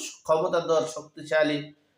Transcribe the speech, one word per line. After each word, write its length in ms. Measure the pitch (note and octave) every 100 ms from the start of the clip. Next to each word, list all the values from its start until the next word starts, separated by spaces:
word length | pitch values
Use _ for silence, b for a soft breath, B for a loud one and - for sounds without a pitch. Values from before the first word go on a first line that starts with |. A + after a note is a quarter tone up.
| - -
ক্ষমতাধর, 640 | - D#3 F#3 F3 E3 D#3+ D#3
শক্তিশালী 880 | D3+ D3 D#3 D3 D#3 D3+ D3 - - _